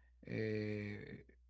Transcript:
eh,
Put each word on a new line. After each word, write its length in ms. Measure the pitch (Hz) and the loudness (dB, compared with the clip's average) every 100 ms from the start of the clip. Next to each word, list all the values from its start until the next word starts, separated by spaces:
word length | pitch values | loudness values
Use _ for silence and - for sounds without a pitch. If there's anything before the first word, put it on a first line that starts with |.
| - - | -20 -14
eh, 1040 | - 113 110 107 107 104 104 104 - - - - | -2 2 4 2 2 0 0 -4 -8 -10 -12 -20